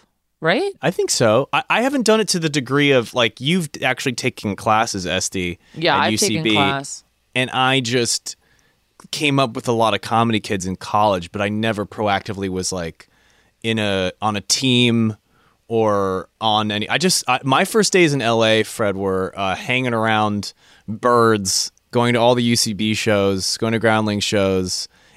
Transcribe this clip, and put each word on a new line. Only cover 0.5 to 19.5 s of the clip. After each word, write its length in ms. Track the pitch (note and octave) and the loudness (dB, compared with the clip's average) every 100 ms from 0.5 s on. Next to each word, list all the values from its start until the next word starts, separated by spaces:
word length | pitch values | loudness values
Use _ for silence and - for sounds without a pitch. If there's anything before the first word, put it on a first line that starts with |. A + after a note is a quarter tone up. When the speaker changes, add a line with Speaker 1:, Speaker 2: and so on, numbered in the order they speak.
| A3+ G4+ - | 0 -2 -2
Speaker 2:
I 120 | E3 | -4
think 180 | C#4 G4 | -2 -2
so. 380 | - A2+ A2+ - | 2 4 2 2
I, 120 | C#3+ - | -4 0
I 140 | F#3 | 0
haven't 200 | C4 C#4+ | 0 0
done 180 | A3 A3 | 2 2
it 80 | G#3 | 2
to 100 | F3+ | -2
the 100 | D#3+ | -2
degree 440 | C#3+ A#2+ C#3 C#3+ | -4 -2 2 4
of, 200 | C3 A2 | 4 2
like, 280 | B2+ A#2 - | 0 -2 -2
you've 300 | C3+ F#3 D3+ - | -2 -2 -2 -4
actually 300 | C3 B2+ C3+ | -4 -2 -4
taken 420 | B2 B2+ - G#2+ | -2 -6 -4 -6
classes, 500 | F#2 A2+ A2 A#2 G2+ | -4 0 0 0 -4
Esty, 540 | F2 F2+ - F#2+ F2+ E2 _ | -4 -2 -2 -4 -6 -8 _
Speaker 1:
Yeah, 220 | D#3 E3 C#3 | -4 0 2
Speaker 2:
at 60 | |
Speaker 1:
I've 100 | D#3 | 0
Speaker 2:
U 60 | G#3 | 0
C 100 | G3+ | 0
B. 60 | E3 | 0
Speaker 1:
taken 80 | C3+ | 0
class. 480 | G#2+ C#3 C#3 C#3+ - _ _ _ | 2 0 -2 -8 -16 _ _ _
Speaker 2:
And 160 | B2 B2+ | -4 -2
I 300 | B2+ C3 C3+ | 0 2 0
just 560 | A#2 B2+ A#2 - - - _ _ _ _ _ _ - | 0 0 0 -4 -6 -16 _ _ _ _ _ _ -12
came 300 | D3 D3+ C#3 | -4 0 0
up 160 | B2+ B2 | 0 -4
with 100 | B2+ | -2
a 60 | |
lot 220 | A2+ A2 | 0 2
of 60 | G2+ | 0
comedy 380 | - A2+ A#2 G#2+ | 0 0 2 0
kids 260 | - G2+ | -2 -6
in 120 | F#2 F2+ | -4 -8
college, 560 | - G#2+ G#2+ F#2 E2+ | -4 2 2 0 -4
but 100 | G#2 | -6
I 60 | G#2 | -4
never 360 | G#2+ A2+ G#2 | -2 -4 -4
proactively 640 | G2 - G#2 G2 - G2 G2 | -6 -4 -2 -2 -4 -8 -6
was, 220 | F#2 F#2 | -4 -6
like, 380 | F#2 E2 - - _ _ _ _ _ | -6 -8 -12 -20 _ _ _ _ _
in 160 | A2+ A2 | -4 -2
a, 320 | G#2 F#2+ F2+ - | 0 0 -2 -2
on 160 | G#2+ G#2 | -4 -4
a 40 | |
team 760 | - - C3 B2 A#2+ A#2 A2 G#2 _ _ _ _ - | -4 -2 2 4 4 2 0 -4 _ _ _ _ -4
or 640 | A2+ A2 G2+ F#2+ F#2 - - | 0 2 2 0 -2 -8 -4
on 300 | A2 G#2+ G#2+ | 0 0 0
any, 180 | G#2 G#2 | -4 -2
I 100 | B2+ | 0
just, 260 | F#3 - - | 0 0 0
I, 120 | B2+ | -2
my 220 | C3+ C#3 | 2 2
first 280 | F#3+ A3 F#3+ | 2 0 2
days 200 | F#3+ E3 | 4 4
in 100 | C#3 | 4
L 220 | A2+ A2+ | 0 2
A, 180 | A2 A2 | 4 4
Fred, 340 | G#2+ - G#2 F#2+ | 0 -2 -2 0
were, 380 | G2 F#2 F#2 F#2 | -2 -2 -2 -4
uh, 200 | F#2+ | -4